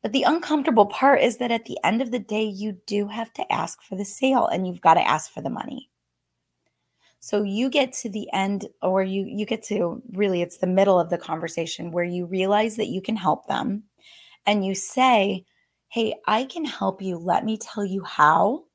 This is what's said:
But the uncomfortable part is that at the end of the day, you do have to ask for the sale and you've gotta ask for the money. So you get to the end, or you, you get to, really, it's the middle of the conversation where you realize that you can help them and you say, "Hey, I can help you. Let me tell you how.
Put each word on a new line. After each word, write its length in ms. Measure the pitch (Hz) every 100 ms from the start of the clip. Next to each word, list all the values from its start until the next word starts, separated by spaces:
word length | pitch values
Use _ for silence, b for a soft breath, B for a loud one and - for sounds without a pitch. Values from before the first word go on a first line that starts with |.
| 226
But 60 |
the 100 | 247
uncomfortable 640 | - 339 - 302 277 226 202
part 360 | - 269 277
is 160 | 247 220
that 120 | 247
at 160 | 233 226
the 140 | -
end 160 | - 220
of 120 | 247
the 80 | 240
day, 240 | - 214
you 300 | 220 190 214 185 -
do 220 | 208 202
have 260 | 208 226
to 180 | - -
ask 300 | - 170 -
for 140 | - 190
the 100 | 196
sale 400 | - 269 262 -
and 220 | 180 185
you've 120 | 175
gotta 220 | 165 165
ask 320 | - 156 -
for 80 | -
the 80 | -
money. 400 | - - - - _ _ _ _ _ _ _ _ _ _ _ _ _
So 220 | - 208
you 300 | 208 202 262
get 200 | 277 262
to 160 | - 226
the 200 | 202 240
end, 360 | 190 190 202 202 _
or 180 | 185 190
you, 240 | 190 196 190
you 200 | 202 214
get 160 | 226
to, 400 | - 202 175 - -
really, 320 | 190 202 175
it's 140 | 175 -
the 100 | 180
middle 320 | 185 196 185
of 100 | 170
the 80 | 175
conversation 720 | - 160 165 170 160 - 170
where 140 | 175
you 240 | 175 180 175
realize 480 | 185 190 208 226 220
that 140 | -
you 120 | 185
can 140 | - 220
help 320 | 170 156 -
them 380 | - - 202 - _ B B B B -
and 180 | 208
you 120 | 190 190
say, 680 | - - 262 233 196 185 _ _ _ _ _
"Hey, 260 | 233 220 - -
I 180 | 220 262
can 200 | 339 294
help 360 | - 196 190
you. 160 | 190 170
Let 260 | 175 170
me 140 | 220 220
tell 260 | - -
you 200 | 202 196
how. 640 | - - 151 160 190 277 _